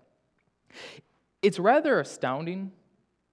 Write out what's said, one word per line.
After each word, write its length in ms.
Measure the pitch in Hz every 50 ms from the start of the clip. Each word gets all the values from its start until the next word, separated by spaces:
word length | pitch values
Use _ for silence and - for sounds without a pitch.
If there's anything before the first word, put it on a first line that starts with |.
| _ _ _ _ _ _ _ _ _ _ _ _ _ _ - - - - - - - _ _ _ _ _ _ _
it's 160 | - 208 - 180
rather 420 | 175 220 262 302 302 294 233 165
astounding 720 | 139 - - - 135 127 131 147 165 170 180 190 196 190 - _ _ _ _ _ _ _ _ _ _ _